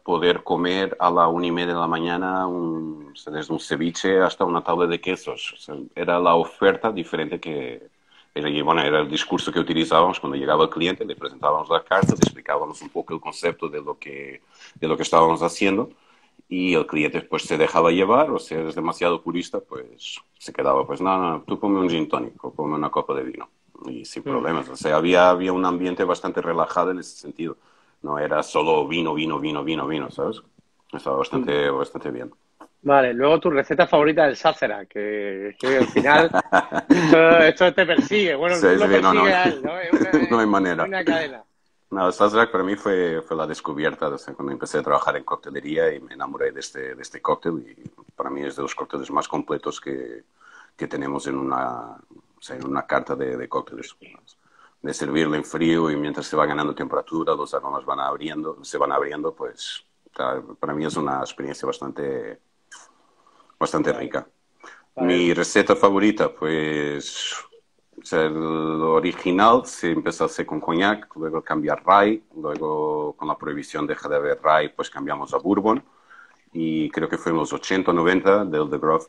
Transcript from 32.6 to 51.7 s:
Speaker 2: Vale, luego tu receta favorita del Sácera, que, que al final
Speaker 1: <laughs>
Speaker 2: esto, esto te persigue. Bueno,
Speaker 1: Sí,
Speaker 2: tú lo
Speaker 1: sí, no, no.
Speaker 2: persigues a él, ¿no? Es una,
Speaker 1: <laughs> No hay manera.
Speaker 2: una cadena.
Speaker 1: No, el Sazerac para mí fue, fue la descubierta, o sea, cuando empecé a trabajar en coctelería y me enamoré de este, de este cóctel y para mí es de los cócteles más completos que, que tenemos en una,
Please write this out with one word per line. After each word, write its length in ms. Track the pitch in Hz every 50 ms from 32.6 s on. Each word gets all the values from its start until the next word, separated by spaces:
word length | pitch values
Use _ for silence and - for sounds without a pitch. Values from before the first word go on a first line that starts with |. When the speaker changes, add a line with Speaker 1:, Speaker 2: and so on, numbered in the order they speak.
| - - _ _
Speaker 2:
Vale, 320 | - 143 139 139 131 123 117
luego 260 | 120 135 147 160 165
tu 80 | - 180
receta 360 | 151 135 131 - 156 143 175 -
favorita 380 | - 151 151 151 156 165 156
del 120 | 139 120 -
Sácera, 480 | - 160 151 - 139 113 104 104 95
que, 680 | - - 107 104 104 107 104 101 101 98 95 98 104 101 -
que 180 | - 131 135 131
al 100 | 123 113
final 420 | - - 120 139 147 156 165 165
Speaker 1:
<laughs> 580 | - 90 - - - 95 - - - - - -
Speaker 2:
esto, 480 | - 180 170 156 160 160 165 165 170 170
esto 340 | 160 156 160 - 185 180 175
te 120 | - 185
persigue. 500 | 165 165 - 277 - 196 214 202 170 147
Bueno, 200 | 135 160 175 180
Speaker 1:
Sí, 60 | 170
Speaker 2:
tú 60 | - 92
lo 180 | 90 95 - 98 98
Speaker 1:
sí, 60 | 95
no, 120 | 92 95 90
no. 100 | 90 90
Speaker 2:
persigues 120 | 95 -
a 80 | 90 - 87
él, 120 | - 135 -
¿no? 160 | - 165 185
Es 120 | 180 165
una, 200 | - - 156 -
Speaker 1:
<laughs> 200 | 165 151 123 110
No 80 | 120 113
hay 60 | 110 107
manera. 360 | 101 98 95 90 85 80 80
Speaker 2:
una 180 | - 98 185 180
cadena. 400 | 165 165 165 156 143 131 113 107 _ _ _ _ _ _ _ _ _
Speaker 1:
No, 140 | 95 98 92 90
el 60 | 107
Sazerac 380 | - 101 104 104 110 117 -
para 120 | - 92 92
mí 120 | 95 101
fue, 460 | 101 - 104 95 92 90 85 82 80 80 -
fue 80 | 82
la 120 | 78 78 76
descubierta, 600 | 76 - - 80 73 71 78 76 76 - 78 73
o 80 | 71 69
sea, 160 | - 71 67
cuando 180 | - 71 67 67
empecé 240 | 64 - - - 76
a 60 | 69
trabajar 340 | 71 71 71 - - - 69
en 60 | 65
coctelería 680 | - - - - 73 69 71 69 73 78 80 82 80 76
y 60 | 67
me 140 | 65 64 65
enamoré 380 | 67 65 69 69 67 69 67
de 80 | 65 67
este, 320 | 65 - - 67 65 65 64
de 60 | 64
este 180 | 64 - - -
cóctel 460 | - - 76 - - 87 82 73 60 57
y 440 | - - - - - - - - _
para 140 | - 64 67
mí 140 | 69 71 73
es 120 | 69 67
de 60 | 71
los 140 | 69 67 -
cócteles 340 | - 76 - - 71 67 69
más 160 | 71 73 - -
completos 540 | 76 73 71 - 76 69 - 76 71 -
que, 420 | - 71 69 65 62 58 58 57 - _ _ _ - - - - - _ _ -
que 100 | - 69
tenemos 380 | - 73 69 69 69 69 - 71
en 80 | 67 67
una, 600 | 67 67 65 65 65 62